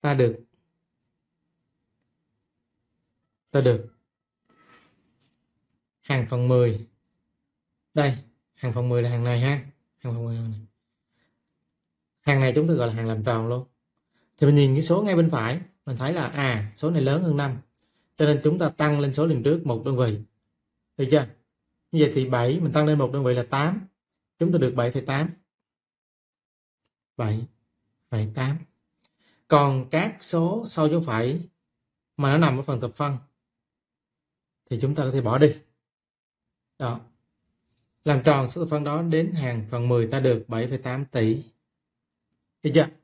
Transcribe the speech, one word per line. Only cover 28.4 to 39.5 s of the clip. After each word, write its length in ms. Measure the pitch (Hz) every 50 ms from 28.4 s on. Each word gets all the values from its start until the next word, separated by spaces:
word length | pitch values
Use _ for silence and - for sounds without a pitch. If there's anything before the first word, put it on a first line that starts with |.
| 131 135 143 165 165 _ _ _ _ _ _ _ _ _ _ _ _ _ _ _ _ _
Còn 400 | 160 147 143 143 135 131 123 -
các 260 | - 156 185 220 220 -
số 440 | - - - 170 165 175 196 226 233
sau 220 | - - - 156 151
dấu 120 | 151 170
phẩy 480 | 165 160 113 110 117 127 143 170 170 - _ _ _ _ _ _ _ _ _ _ _ _ _
mà 160 | - 143 135 139
nó 60 | 156
nằm 180 | 170 151 127
ở 60 | 127 135
phần 180 | - 139 117
thập 140 | 135 131 -
phân 220 | - 147 143 139 123 - _ _ _ _ _ _ _ _ _ _ _ _ _ _ _ _ _ _ _ _ _ _ _ _ _ _ _ _ _
thì 80 | 127 110
chúng 140 | 123 135 147
ta 80 | 156 143
có 80 | 127
thể 100 | 127 135
bỏ 180 | 123 107 117 131
đi. 180 | 151 151 - - - _ _ _ _ _ _ _ _ _ _ _ _ _ _ _ _ _ _ _ _ _ _ _
Đó. 220 | 139 120 120 117 - - _ _ _ _ _ _ _ _ _ _ _ _ _ _ _ _ _ _ _
Làm 180 | 151 147 131 123
tròn 240 | 151 147 139 131 120
số 120 | - 175
thập 100 | 170 160
phân 140 | 151 147 147
đó 180 | 143 143 156 170
đến 300 | 170 165 160 165 190 -
hàng 340 | 165 139 127